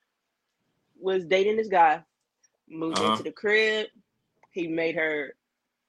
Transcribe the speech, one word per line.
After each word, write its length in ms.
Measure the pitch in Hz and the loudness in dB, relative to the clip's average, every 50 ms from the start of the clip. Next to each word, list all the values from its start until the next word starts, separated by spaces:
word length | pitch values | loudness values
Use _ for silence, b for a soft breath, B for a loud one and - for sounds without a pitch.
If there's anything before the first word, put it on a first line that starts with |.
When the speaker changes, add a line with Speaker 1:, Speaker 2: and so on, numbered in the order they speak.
| _ _ _ _ _ _ _ _ _ _ _ _ _ _ _ _ _ _ _ | _ _ _ _ _ _ _ _ _ _ _ _ _ _ _ _ _ _ _
Speaker 1:
was 280 | _ 180 190 190 190 170 | _ -4 -2 -2 -2 0
dating 320 | 151 185 190 196 208 220 | 0 2 2 2 2 0
this 100 | 226 220 | 0 -2
guy, 360 | 208 190 175 165 156 156 165 - _ _ _ _ _ _ _ _ _ _ _ _ _ | 0 4 6 6 6 4 0 -4 _ _ _ _ _ _ _ _ _ _ _ _ _
moved 300 | 156 160 160 165 160 - | -10 -6 -6 -4 -2 0
Speaker 2:
Uh-huh. 120 | 104 110 | 2 2
Speaker 1:
into 120 | - - - | 0 0 -4
the 80 | 156 - | -8 -10
crib. 540 | - 220 208 214 220 220 214 214 214 208 - _ - _ _ _ _ _ _ _ _ _ _ | -6 -2 0 2 2 2 0 0 -2 -4 -8 _ -20 _ _ _ _ _ _ _ _ _ _
He 160 | - 185 170 | -8 -8 -6
made 280 | 160 160 165 165 165 156 | -4 -4 -2 -2 -2 -2
her, 400 | 170 160 156 151 147 139 - - _ _ _ _ _ _ _ _ _ _ | -2 -2 -2 -2 -4 -6 -8 -12 _ _ _ _ _ _ _ _ _ _